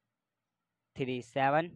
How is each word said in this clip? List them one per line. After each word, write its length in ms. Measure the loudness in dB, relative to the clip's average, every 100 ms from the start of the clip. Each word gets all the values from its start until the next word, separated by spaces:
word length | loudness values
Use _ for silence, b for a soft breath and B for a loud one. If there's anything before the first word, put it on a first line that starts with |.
| _ _ _ _ _ _ _ _ _ -8
थ्री 260 | -6 -6
सेवन। 480 | -6 0 2 2 0